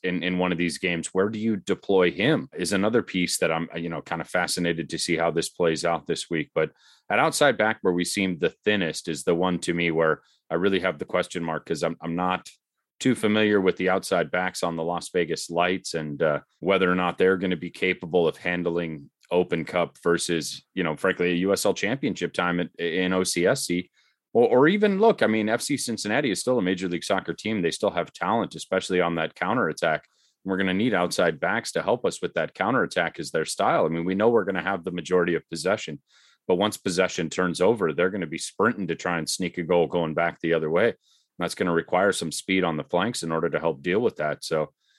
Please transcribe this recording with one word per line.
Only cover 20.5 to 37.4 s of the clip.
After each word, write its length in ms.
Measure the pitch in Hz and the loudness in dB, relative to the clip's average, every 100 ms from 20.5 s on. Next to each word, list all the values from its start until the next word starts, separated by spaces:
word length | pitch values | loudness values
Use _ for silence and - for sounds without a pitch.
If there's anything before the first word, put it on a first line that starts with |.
| - _ | -10 _
you 100 | - | -4
know, 120 | 82 78 | -4 0
frankly, 340 | 95 92 90 | -2 0 0
a 60 | 87 | 2
U 180 | 95 | 2
S 100 | 98 | 2
L 120 | 101 92 | 2 0
championship 580 | 98 135 139 80 85 | -2 -2 -4 -4 -6
time 260 | - 87 87 | -2 0 0
at, 160 | 87 - | -2 -4
in 340 | 85 87 92 | -4 0 0
O 100 | 92 | 0
C 220 | 90 - 90 | 0 2 2
S 220 | 143 - | 2 0
C. 240 | 87 - _ _ _ _ | -4 -4 _ _ _ _
Or, 140 | 110 117 | 2 4
or 200 | 123 147 | 6 6
even, 320 | 208 208 95 | 6 2 4
look, 220 | 226 - | 4 4
I 60 | 107 | 2
mean, 200 | 110 107 | 2 0
F 140 | 117 | -2
C 160 | - 143 | -2 -4
Cincinnati 540 | - 110 104 117 143 | -4 -6 -2 0 0
is 80 | 90 | -2
still 180 | - 127 | 0 0
a 40 | |
Major 260 | 90 92 92 | 2 0 -2
League 140 | 87 | -4
Soccer 320 | - 98 90 82 | -2 -2 -2 -6
team. 260 | 104 110 | -4 -2
They 80 | 85 | -2
still 220 | - 104 | 0 -2
have 200 | 87 82 | -2 -4
talent, 420 | - 87 113 87 82 | -4 -2 0 -2 -8
especially 440 | - 95 - 92 | -4 -4 0 0
on 140 | 87 | 2
that 220 | 82 80 - | 0 -4 -4
counterattack. 680 | 90 123 90 76 82 76 - _ _ _ | -2 0 0 0 0 0 -4 _ _ _
And 60 | 95 | -4
we're 80 | 95 | -2
gonna 160 | 95 | 0
need 220 | 92 120 98 | 0 2 2
outside 440 | 87 85 87 78 | 0 2 2 2
backs 320 | 85 110 - | -2 -2 -2
to 100 | - | -4
help 200 | 80 120 | 0 0
us 160 | 92 - | 0 -4
with 140 | 87 | -4
that 220 | - 78 - | -4 -4 -2
counterattack 640 | 98 135 - - 85 - | 0 2 0 0 -2 -4
is 100 | 78 | -4
their 160 | 82 78 | -4 -2
style. 400 | - 101 160 82 | 0 0 2 2
I 40 | |
mean, 160 | 82 85 | 0 -2
we 100 | 95 | 2
know 140 | 110 | 4
we're 140 | 117 | 4
gonna 200 | 95 95 | 2 -2
have 200 | 82 98 | -2 -4
the 60 | 82 | -4
majority 460 | 87 78 90 85 85 | -8 0 2 2 0
of 120 | - | -4
possession, 500 | 82 87 107 - 73 _ _ _ _ - | -6 -2 -2 -4 -12 _ _ _ _ -2
but 80 | 90 | 2
once 220 | 104 - | 2 0
possession 520 | 98 90 92 - 80 | -4 0 0 0 -4
turns 320 | - | 0